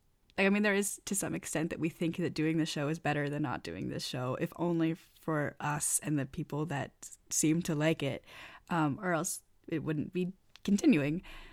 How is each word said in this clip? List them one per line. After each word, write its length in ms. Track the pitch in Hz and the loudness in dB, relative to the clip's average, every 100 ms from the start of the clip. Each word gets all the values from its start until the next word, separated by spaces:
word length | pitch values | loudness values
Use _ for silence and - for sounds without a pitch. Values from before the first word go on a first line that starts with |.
| _ _ _ - | _ _ _ 2
Like, 80 | 196 | 4
I 40 | |
mean, 120 | 202 | 4
there 120 | 208 | 4
is 260 | 196 202 - | 2 0 -4
to 100 | - | -4
some 200 | 196 156 | -2 -2
extent 360 | 160 - 160 165 | -4 -4 -2 -2
that 100 | - | -2
we 80 | 160 | -4
think 280 | - 165 170 | -2 -4 0
that 180 | 165 | -2
doing 240 | - 156 165 | 0 0 2
the 80 | 156 | 0
show 220 | 151 143 | -2 -2
is 100 | 160 | -2
better 300 | - 147 143 | -2 0 0
than 140 | 147 | -2
not 200 | 147 110 | -2 -2
doing 260 | - 85 123 | -6 -6 -6
this 180 | - - | -6 -6
show, 300 | 131 127 127 | -4 -4 -2
if 120 | 165 - | -4 -2
only 400 | 170 170 165 190 - - | 0 2 0 -2 -10 -10
for 340 | - 156 143 - | -4 -2 -2 -4
us 400 | 143 147 - - | -4 -2 0 -2
and 160 | - 147 | 0 0
the 80 | 135 | -2
people 400 | - 151 143 156 | -6 -6 -4 -2
that 260 | 143 - - - - _ | -4 -6 -10 -18 -20 _
seem 340 | - 156 165 | 2 4 2
to 120 | 175 | 2
like 280 | 156 151 160 | 2 2 2
it, 220 | 143 117 - - - - - | 0 -4 -8 -18 -18 -20 -4
um, 280 | 175 151 131 | 0 2 0
or 100 | 185 | 0
else 280 | 165 180 - - _ - | 0 0 -4 -10 _ -6
it 140 | 165 | -4
wouldn't 300 | 135 156 - | -2 -2 -2
be 200 | 180 180 - _ - | -2 -2 -4 _ -8
continuing. 580 | - 202 330 170 143 165 - - - | 2 6 8 6 4 -2 -4 -14 -16